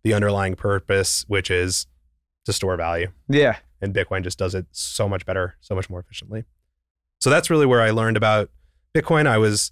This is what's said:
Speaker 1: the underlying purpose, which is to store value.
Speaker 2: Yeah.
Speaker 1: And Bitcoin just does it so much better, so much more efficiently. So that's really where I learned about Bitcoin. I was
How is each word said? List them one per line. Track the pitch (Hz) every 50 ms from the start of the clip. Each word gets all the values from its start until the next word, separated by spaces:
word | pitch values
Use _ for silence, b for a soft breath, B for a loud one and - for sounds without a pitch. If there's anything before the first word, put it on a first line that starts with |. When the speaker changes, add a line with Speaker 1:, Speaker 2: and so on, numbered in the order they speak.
| -
Speaker 1:
the | 110 107
underlying | 104 104 104 101 98 98 95 92
purpose, | - - 104 101 98 - - 98 98 95 - - - - -
which | 101 98 90 -
is | 95 90 90 92 92 - - - _ _ _ _ _ _ _ _ _ _ _
to | - 101
store | - - 95 92 85
value. | 82 82 85 85 85 92 - _ _ -
Speaker 2:
Yeah. | 139 147 143 127 104 - - _ _ -
Speaker 1:
And | 98 98 98
Bitcoin | 98 92 - 98 95 90
just | 90 - -
does | 95 92 95
it | 92 90 -
so | - - - - - - 110 101
much | 101 92 -
better, | - 95 95 90 90 - _
so | _ - 101
much | 95 95 -
more | 90 87
efficiently. | 90 _ - - - - 107 110 117 _ _ _ _ _ _ _ _ _ _ _ _ _ _ -
So | - 143
that's | 139 165 170 -
really | 170 156 147
where | 131 127 120
I | 113 110
learned | 110 113 113 113 110 110
about | 110 110 107 107 104 - _ _ _ _ _ _ _ _ -
Bitcoin. | 156 143 - 165 151 151 139
I | 117 107
was | 110 107 104 104 - -